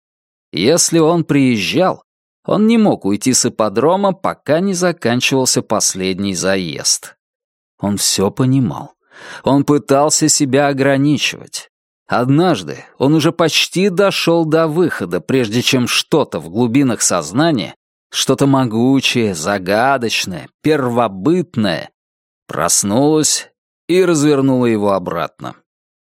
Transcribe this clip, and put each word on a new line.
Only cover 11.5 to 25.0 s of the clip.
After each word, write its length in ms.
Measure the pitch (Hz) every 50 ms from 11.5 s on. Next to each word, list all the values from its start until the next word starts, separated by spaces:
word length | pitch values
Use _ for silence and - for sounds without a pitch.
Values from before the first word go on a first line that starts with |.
| - - - - _ _ _ _ _ _ _
Однажды 800 | - 98 110 123 131 139 156 185 185 143 95 85 73 - - - - _
он 180 | - 120 139 156
уже 180 | 160 131 135
почти 580 | - - 170 156 - - - - - 170 190 208
дошёл 560 | 175 180 202 196 - - - 165 165 170 165
до 200 | 151 156 160 165
выхода, 540 | 156 147 175 180 135 - - 98 87 90 85
прежде 400 | - - 127 135 120 101 110 123
чем 260 | - - 139 127 120
что-то 540 | - - - - - - 151 113 - - 85
в 80 | 76 82
глубинах 540 | 90 113 123 117 113 143 139 127 104 -
сознания, 720 | - - 98 87 76 78 95 135 165 170 147 107 80 67 - _ _ _ _ _ _ _
что-то 360 | - - - - 135 - 139
могучее, 880 | 139 139 135 127 113 107 113 123 131 139 135 - - - 120 113 104 92
загадочное, 1120 | 76 78 101 101 98 90 92 101 110 123 139 139 131 117 107 - - - 98 90 80 - - _ _
первобытное, 1300 | - 151 156 147 127 123 117 123 117 107 98 92 95 147 180 185 - - - 113 107 95 80 64 - - _ _ _ _ _ _ _ _ _ _ _
проснулось 1040 | - - - 80 87 - - - 101 104 127 143 151 156 156 143 - - - - - _ _ _ _ _ _ _ -
и 140 | 170 185
развернуло 640 | 190 175 170 143 143 151 147 139 135 135 131 127 123
его 260 | 117 110 104 104 101
обратно. 640 | 98 92